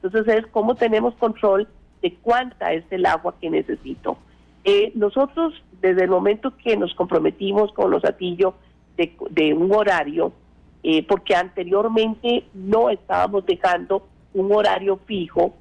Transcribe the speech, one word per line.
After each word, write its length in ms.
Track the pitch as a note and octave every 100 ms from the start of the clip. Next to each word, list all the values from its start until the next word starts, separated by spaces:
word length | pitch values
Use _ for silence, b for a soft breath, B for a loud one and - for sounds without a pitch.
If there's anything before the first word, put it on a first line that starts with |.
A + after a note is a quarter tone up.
Entonces 320 | F#3 A3 A3 A3
es 100 | A3
cómo 260 | A3+ A3
tenemos 400 | B3 A3+ A3 A#3
control 520 | A#3 A3+ A3 G#3+ G3 A3 - - _
de 100 | F#4 F3
cuánta 540 | A3+ A#3+ B3+ - F3+
es 100 | E3 E3+
el 160 | F#3 F3
agua 280 | E3 F3 -
que 80 | F3+
necesito. 680 | D#3+ - - - - - - - b b _
Eh, 280 | F#3+ G3+ G#3+
nosotros, 600 | A3 G#3 C4+ C#4 E4 E4 D#4 _ -
desde 240 | F#3 F#3
el 60 | F#3
momento 440 | F3+ F#3+ G#3+ C4+ -
que 180 | A#3+ G#3
nos 180 | F3+
comprometimos 800 | - F3+ E3+ D#3+ - G3 G3+ G#3
con 180 | - F#3+
los 140 | -
Atillo 500 | - - F3+ F3 F#3+ - b _ _ -
de, 180 | E3 - -
de 220 | E3+ D#3
un 220 | D#3+ F3+
horario, 580 | G#3 G3+ F3+ D3 D#3+ E3 - _ _ _ _
eh, 200 | D#3+ D#3+ D#3
porque 280 | G3 -
anteriormente 1080 | F#3 F#3 - F3 G3 A3 A3 A3 A3 A#3+ A#3+ -
no 360 | G3 F#3+ A3 A#3+
estábamos 540 | G3+ - F3+ F#3 G3+
dejando 640 | F#3+ F3+ F#3 F3 F3+ G3 - _ _
un 180 | G3 F#3+
horario 480 | G#3 G#3 F#3+ G3 F#3+ -
fijo 480 | G#3 E3 E3+ E3+ -